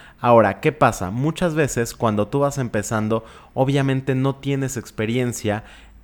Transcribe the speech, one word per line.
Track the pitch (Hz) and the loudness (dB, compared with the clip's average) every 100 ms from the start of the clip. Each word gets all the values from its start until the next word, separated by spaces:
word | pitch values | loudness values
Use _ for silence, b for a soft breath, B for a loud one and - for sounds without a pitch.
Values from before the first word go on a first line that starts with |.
| B B | B B
Ahora, | 120 117 101 98 | 4 6 6 2
¿qué | 156 | -2
pasa? | 143 127 107 90 | 2 2 2 -4
Muchas | 113 147 160 180 156 | -2 -2 -2 -2 0
veces | 139 - 117 - | 0 -2 -4 -2
cuando | 117 104 101 | 0 0 0
tú | 143 | 0
vas | 143 139 | 0 -2
empezando, | 120 110 98 110 107 113 - B B | -4 -4 -2 -2 0 -2 -4 B B
obviamente | 123 131 139 135 135 135 131 | -2 0 2 2 0 0 0
no | 135 135 | 0 -2
tienes | 139 139 135 120 | -4 -2 -4 -6
experiencia | - - 110 120 123 117 107 104 - B B - | -8 -6 -2 0 -2 -2 -4 -4 -6 B B -12